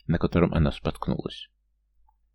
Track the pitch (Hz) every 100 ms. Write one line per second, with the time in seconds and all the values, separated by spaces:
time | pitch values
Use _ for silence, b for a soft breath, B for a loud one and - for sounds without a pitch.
0 | - 82 82 90 85 80 73 - 78 -
1 | - - - - - _ _ _ _ _
2 | _ _ _